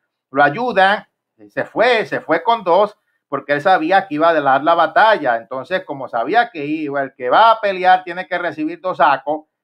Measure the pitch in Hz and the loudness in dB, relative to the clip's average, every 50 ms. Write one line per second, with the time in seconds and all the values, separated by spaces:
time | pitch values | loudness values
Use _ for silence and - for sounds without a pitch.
0 | _ _ _ _ _ _ 131 139 147 143 147 220 247 247 208 190 190 196 208 214 | _ _ _ _ _ _ 0 2 2 2 0 -2 -4 -2 2 2 2 2 2 0
1 | - _ _ _ _ _ _ _ 107 104 - 139 120 - - 170 214 254 240 220 | -4 _ _ _ _ _ _ _ -20 -12 -8 -8 -8 -4 -2 0 2 2 2 0
2 | 196 139 143 120 - - 160 175 - 233 233 226 196 180 165 190 208 202 - _ | -2 -4 -6 -6 -4 -2 -2 -2 0 0 -2 0 0 2 2 2 2 0 -2 _
3 | _ _ _ _ _ - 143 135 - - 143 156 151 190 190 175 160 165 185 196 | _ _ _ _ _ -10 -8 -8 -4 -2 -4 0 2 2 2 2 2 2 0 0
4 | 185 - 147 147 160 170 170 151 143 135 131 139 143 165 170 170 165 151 - 170 | 0 -2 -4 0 0 2 2 2 2 2 2 2 2 2 2 2 2 2 4 4
5 | 202 220 214 175 151 127 117 117 113 - 127 131 127 - 185 185 185 - 147 160 | 4 4 4 2 0 -2 -2 -2 -4 -8 -10 -10 -8 -6 -6 -6 -6 -8 -12 -12
6 | 156 - - 117 117 139 196 233 240 233 - 160 143 147 151 160 156 139 139 143 | -10 -6 -4 -4 -2 0 0 0 0 0 -4 -10 -8 -6 -6 -6 -6 -6 -4 -4
7 | 139 131 _ - 123 123 139 180 220 226 226 - - 202 190 185 180 180 185 185 | -6 -6 _ -8 -4 0 4 4 4 4 4 2 0 -4 -4 0 2 2 2 2
8 | 180 180 170 180 185 - 180 175 175 170 151 156 151 156 175 170 185 185 175 - | 0 -6 -12 -10 -8 -6 -6 -6 -6 -6 -6 -6 -8 -8 -8 -8 -8 -6 -2 0
9 | 175 151 139 135 - - - 311 - _ _ _ | 2 2 2 0 -2 -6 -8 -8 -8 _ _ _